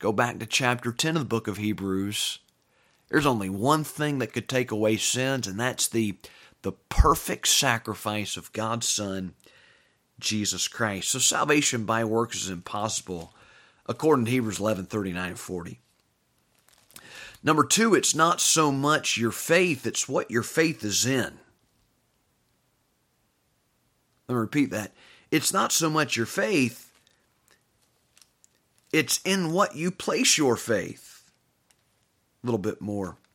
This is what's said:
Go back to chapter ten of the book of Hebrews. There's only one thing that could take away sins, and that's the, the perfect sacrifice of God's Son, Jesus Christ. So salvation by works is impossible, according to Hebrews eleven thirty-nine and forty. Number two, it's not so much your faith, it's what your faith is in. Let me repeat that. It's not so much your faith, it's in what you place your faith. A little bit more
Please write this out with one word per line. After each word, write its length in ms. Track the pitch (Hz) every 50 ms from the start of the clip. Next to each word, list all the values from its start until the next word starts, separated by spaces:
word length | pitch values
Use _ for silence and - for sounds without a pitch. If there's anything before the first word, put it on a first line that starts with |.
Go 100 | - 104
back 300 | 107 101 120 120 - 90
to 60 | 113
chapter 440 | 110 - - 135 123 123 120 - 120
ten 240 | 120 - - 160 160
of 80 | 165
the 60 | 135 117
book 180 | 120 113 -
of 100 | 107 98
Hebrews. 840 | 98 107 107 107 90 98 98 95 95 98 101 104 - - - - - _ _ _ _ _ _ _ _ _ _ _ _ _ _
There's 180 | - 156 143
only 220 | 147 123 110 98 95
one 360 | 98 98 107 135 151 156 151
thing 340 | - - - 151 147 143 131
that 140 | 123 110
could 160 | - 120 110 -
take 240 | 131 127 127 123
away 240 | 117 104 107 107 110
sins, 500 | 104 - - - 123 131 135 135 127 110
and 140 | 98 92 104
that's 260 | 120 127 - - -
the, 300 | - - 117 113 104 92 - - - - - - - _ _
the 100 | - 98
perfect 760 | 95 - _ _ - - - 156 160 - - - - - -
sacrifice 880 | - - - 143 135 117 113 - - 104 - - 107 104 104 104 - -
of 160 | 92 - -
God's 360 | - 107 110 110 117 120 117 -
Son, 460 | - - 104 98 95 95 92 90 - _ _ - _ _ - _ _ _ _ _ _ _ _ _ _ -
Jesus 480 | - - 107 107 101 92 95 87 -
Christ. 460 | - - - 117 107 101 92 - -
So 80 | - -
salvation 640 | 78 - - - 135 147 147 151 143 - 131 117 107
by 200 | 104 113 113 113
works 380 | 107 110 113 117 113 - -
is 80 | 92 95
impossible, 840 | 92 87 87 - - 104 104 110 104 - - - 92 85 85 - _ - - - - - - _ _ _ _
according 380 | - 123 - 151 160 151 131 117
to 80 | 113
Hebrews 260 | 123 131 117 110 95 87
eleven 260 | 101 110 107 92 92
thirty-nine 460 | - - 107 101 95 87 87 90 90
and 80 | 90 -
forty. 400 | - - 92 87 85 90 - - _ _ _ _ _ _ _ _ _ _ _ _ _ _ _ _ _ _ _ _ _ _ - - - - - - - - - -
Number 220 | - 143 156 151
two, 320 | 147 - - - 226 233 185
it's 220 | 147 202 - 139
not 240 | 151 160 170 - -
so 320 | - - - 165 156 147
much 440 | 139 135 139 147 156 147 - - -
your 140 | 107 117 113
faith, 560 | 98 - - - 165 185 185 180 147 120 -
it's 220 | 113 - - - -
what 200 | 131 - - -
your 140 | 107 120
faith 400 | 110 - - 165 165 170 147 -
is 240 | - 107 95 90 98
in. 320 | 127 135 127 98 71 - - - _ _ _ _ _ _ _ _ _ _ _ _ _ _ _ _ _ _ _ _ _ _ _ _ _ _ _ _ _ _ _ _ _ _ _ _ _ _ _ _ _ _ _ _ _ _ _ _ _ _ _ _ _ _ _ _
Let 80 | - 123
me 0 |
repeat 380 | 120 110 107 - 147 139 92
that. 180 | 92 107 104 - - - - - - - _ _
It's 220 | - 156 - -
not 200 | - 196 226 -
so 180 | - - 165 156
much 260 | 156 156 147 117 -
your 80 | 113 117
faith, 680 | - - 190 202 220 202 151 127 117 - - - - _ _ _ _ _ _ _ _ _ _ _ _ _ _ _ _ _ _ _ _ _ _ _ _ _ _ _ _ _ _ _ _ _ _ _ _ _ _ _ _ -
it's 260 | 156 151 - - - -
in 260 | 185 196 196 175 156
what 240 | 165 185 208 - -
you 140 | 143 165 185
place 480 | 185 - - - - 156 254 - - 165
your 180 | 151 127 117
faith. 720 | 107 - - 110 95 - - - - - - - - _ _ _ _ _ _ _ _ _ _ _ _ _ _ _ _ _ _ _ _ _ _ _ _
A 40 | -
little 120 | 123 117 104
bit 220 | 90 107 - -
more 380 | - 104 104 101 95 87 85 - _ _ _